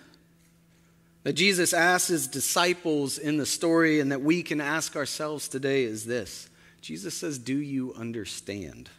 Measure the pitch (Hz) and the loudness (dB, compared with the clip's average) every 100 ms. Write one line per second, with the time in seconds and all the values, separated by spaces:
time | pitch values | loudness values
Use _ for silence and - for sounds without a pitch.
0 | - _ _ _ _ _ _ _ _ _ | -20 _ _ _ _ _ _ _ _ _
1 | _ _ 147 143 196 180 165 170 175 180 | _ _ -4 2 4 4 4 4 4 4
2 | 185 165 131 139 - 185 175 175 170 147 | 2 0 -2 -4 0 2 2 2 0 0
3 | 139 147 147 151 127 - 170 165 160 151 | 0 -4 -2 0 0 0 4 6 6 4
4 | 139 139 147 175 - 151 143 160 - 160 | 2 2 2 2 2 -2 0 -2 -2 -4
5 | 131 - 151 147 - 135 139 135 120 110 | -4 -4 -6 -6 -6 -4 0 2 0 -2
6 | 110 123 95 - - _ - _ - 160 | -4 -4 -6 -12 -18 _ -20 _ -12 -10
7 | 180 - 170 135 117 139 143 135 127 110 | -8 -6 -6 -6 -4 -4 -2 -4 -4 -6
8 | 117 113 95 - - 101 78 58 62 | -8 -6 -8 -10 -8 -8 -8 -12 -20